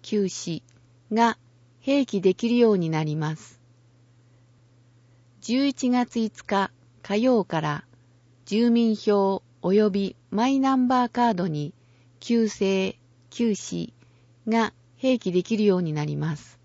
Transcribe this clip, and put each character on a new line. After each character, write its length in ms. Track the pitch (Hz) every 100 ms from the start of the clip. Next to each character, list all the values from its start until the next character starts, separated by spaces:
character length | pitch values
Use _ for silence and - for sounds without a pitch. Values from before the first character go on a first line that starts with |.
旧 260 | - 214 190
氏 340 | - - 156 _ _ _ _ _
が 260 | 220 233 - _ _ _ _
併 240 | - 285 262
記 140 | 202
で 140 | 190
き 140 | 185 233
る 80 | 240
よ 160 | 233
う 60 | 196
に 120 | 165
な 120 | 156
り 140 | 156 151
ま 200 | 156 156
す。 240 | - - _ _ _ _ _ _ _ _ _ _ _ _ _ _ _ _ _ _
十 260 | - 247 277
一 240 | 262 247
月 280 | 247 240 233
五 260 | 220 -
日 260 | - 196 190 _ _ _
火 140 | - 202
曜 280 | 254 240
か 160 | 180 165
ら 240 | 151 147 _ _ _ _ _ _
住 260 | - 208 240
民 240 | 233 226
票 480 | 214 - 202 196 190 _ _
及 280 | 175 202 214
び 260 | 196 196 - _
マ 180 | 202 254
イ 120 | 269
ナ 140 | 269
ン 140 | 262 247
バ 200 | 254 247
ー 40 |
カ 180 | 254 240
ー 40 |
ド 140 | 185 175
に 260 | 151 147 _ _ _ _ _
旧 280 | - 233 220
姓、 500 | - 190 190 190 - _ _ _
旧 240 | - 233
氏 380 | 196 - 175 170 _ _ _ _ _ 220
が 260 | 226 220 _ _ _
併 180 | 262 254
記 140 | 190
で 100 | 180
き 140 | 180 220
る 80 |
よ 140 | 208 180
う 40 |
に 100 | 170
な 120 | 151
り 120 | 151 147
ま 200 | 151 151
す。 220 | - _